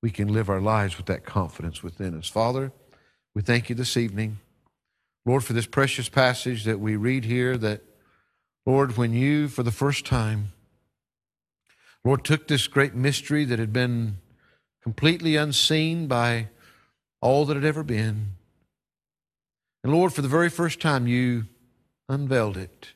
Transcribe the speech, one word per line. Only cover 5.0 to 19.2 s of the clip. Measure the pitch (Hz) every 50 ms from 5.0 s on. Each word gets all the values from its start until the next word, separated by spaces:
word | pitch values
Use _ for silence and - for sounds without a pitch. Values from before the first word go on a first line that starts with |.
| _ _ _ _ _
Lord, | 120 127 135 120
for | - 117
this | 117 113
precious | - - - 135 131 - - 123 -
passage | - 139 131 127 123 - - 131 123 113 104
that | 110 110 98
we | 104 110 107
read | 107 104 120 131 135 120
here, | 110 120 123 123 127 127
that, | 123 113 107 107 104 - _ _ _ _ _ _ _ _ _ _ _ _ _ _ _ _
Lord, | 131 131 139 139 135 113 113
when | 123 117 113
You, | 120 131 139 147 151 151 143
for | 123 - 123
the | 117 107
first | - 135 143 139 - -
time, | - 131 123 113 107 107 104 104 101 - _ _ _ _ _ _ _ _ _ _ _ _ _ _ _ _ _ _ _ _ _ _ _ _ _ _ _ _ _ _
Lord, | 123 135 131 131
took | - 151 151 -
this | - 151 135 -
great | - - 139 135 135 -
mystery | 123 127 143 139 - - - 147 151 147
that | 127 123 110
had | 113 110 107
been | 127 123 123 120 117 117 110 101 92 _ _ _ _ _ _ _ _ _ _ _ _ _
completely | 120 110 - 143 156 170 170 165 165 151
unseen | 151 151 151 139 - - - 156 156 156 160 160 170 165
by | 143 131 120 120 120 117 117 113 107 _ _ _ - _ _ _ _ _ _ _ _ _ _ -
all | 120 131 143 151
that | 139 151
had | 143 139
ever | 156 147 156 156
been. | 147 123 107 110 110 107 107 107 101 95 90 _ _ _ _ _ _ _ _ _ _ _ _ _ _ _ _